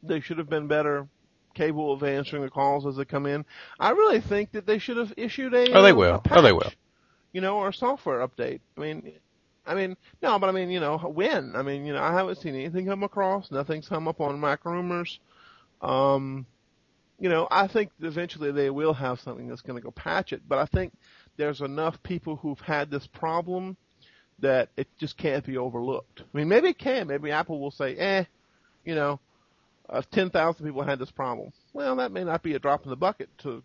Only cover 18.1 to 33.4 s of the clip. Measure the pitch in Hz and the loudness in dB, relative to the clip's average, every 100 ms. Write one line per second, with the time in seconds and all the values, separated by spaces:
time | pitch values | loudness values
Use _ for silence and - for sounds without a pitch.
18.1 | 156 175 160 147 143 139 139 156 143 135 | -6 -8 -4 -4 0 0 2 0 0 -2
19.1 | 127 - 123 120 123 - 123 - - - | -4 -8 -14 -12 -14 -12 -12 -12 -12 -4
20.1 | 165 - - - 139 151 185 185 _ _ | -2 -2 -8 -2 0 0 0 -2 _ _
21.1 | - - _ 147 139 139 143 160 160 - | -20 -20 _ -4 -2 -6 -4 -4 -4 -8
22.1 | 175 - 151 156 139 - 151 147 143 - | -8 -6 -8 -8 -8 -4 -2 -2 -6 -8
23.1 | - 160 165 175 180 185 190 _ _ _ | -8 -2 -2 -2 -6 -8 -14 _ _ _
24.1 | _ _ _ 135 131 117 - 135 _ 156 | _ _ _ 2 2 0 -4 -8 _ -10
25.1 | - 160 139 135 131 123 120 123 127 - | -4 -2 -2 -4 -6 -6 -6 -4 -4 -8
26.1 | - - 143 151 214 359 330 277 262 175 | -20 -10 -4 4 4 4 0 -2 -2 -2
27.1 | 143 147 151 175 156 139 - 139 - 190 | -4 -2 -4 -2 -4 -8 -4 -6 -2 0
28.1 | 196 175 _ _ _ _ _ - 160 143 | 0 -2 _ _ _ _ _ -6 -2 0
29.1 | 143 _ _ _ _ _ _ _ - 139 | -2 _ _ _ _ _ _ _ -6 -2
30.1 | - 185 185 160 165 151 135 139 139 131 | 0 2 2 0 0 -6 -6 -4 -4 -4
31.1 | - 131 117 101 - _ 277 285 262 247 | -6 -6 -6 -10 -16 _ -8 -4 -2 -4
32.1 | 185 185 165 165 143 143 143 139 127 180 | -4 -4 -4 -2 -2 0 0 -2 -2 -2
33.1 | 208 - _ | -2 -12 _